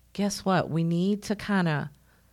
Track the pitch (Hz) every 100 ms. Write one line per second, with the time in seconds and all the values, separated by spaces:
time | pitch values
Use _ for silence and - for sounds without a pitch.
0 | _ - 202 202 196 180 - 160 165 170
1 | 190 208 - 208 - 196 170 147 147 -
2 | _ _ _